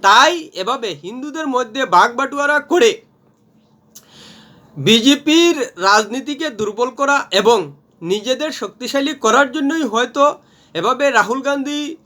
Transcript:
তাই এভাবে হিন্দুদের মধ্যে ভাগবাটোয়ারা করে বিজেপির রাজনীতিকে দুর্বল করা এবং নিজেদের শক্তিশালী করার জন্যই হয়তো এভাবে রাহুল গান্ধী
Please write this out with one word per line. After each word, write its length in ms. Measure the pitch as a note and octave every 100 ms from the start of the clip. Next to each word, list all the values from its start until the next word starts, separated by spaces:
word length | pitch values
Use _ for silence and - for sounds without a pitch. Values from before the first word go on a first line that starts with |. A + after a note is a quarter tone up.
তাই 300 | G3 G#3+ D4 E4+ D#4 F3
এভাবে 260 | F#3 C4 A3+ D3
হিন্দুদের 440 | E3+ B3 C#4+ D4 D#4
মধ্যে 280 | B3+ A#3+ A3+ C4 F3+
ভাগবাটোয়ারা 600 | G#3+ A#3+ C4+ C#4+ C#4+ D4 C#4+
করে 180 | F4 A#3 - _ _ _ _ _ _ _ _ _ - _ - - - - - _ -
বিজেপির 800 | C#3 A3+ A#3 C#4+ D4+ D#4+ E4+ D#4+ B3 - F#3+
রাজনীতিকে 600 | G#3 G#3+ B3 C4 D4 D#4 A3
দুর্বল 320 | G#3 G3+ B3
করা 260 | A#3+ C4+ C#4+ - F#3
এবং 180 | G#3 A#3 D3+ C#3+ _ _
নিজেদের 480 | E3 G3+ G#3+ B3+ D4+ -
শক্তিশালী 520 | G#3 - B3 C#4 C#4 D4+
করার 240 | A3+ A#3 C#4
জন্যই 320 | D4 C#4 E4 C#4
হয়তো 320 | A3 B3 C#4+ C#4+ - _ _ _
এভাবে 300 | E3 F#3+ B3 C#4
রাহুল 300 | A#3+ F#3+ B3
গান্ধী 400 | C4 C#4+ C4+ D4 D4 D#4+